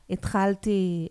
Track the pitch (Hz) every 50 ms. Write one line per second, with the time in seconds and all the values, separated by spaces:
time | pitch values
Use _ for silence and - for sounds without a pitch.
0 | _ - - - - - - 202 190 202 202 196 - 220 208 196 185 180 175 170
1 | 160 -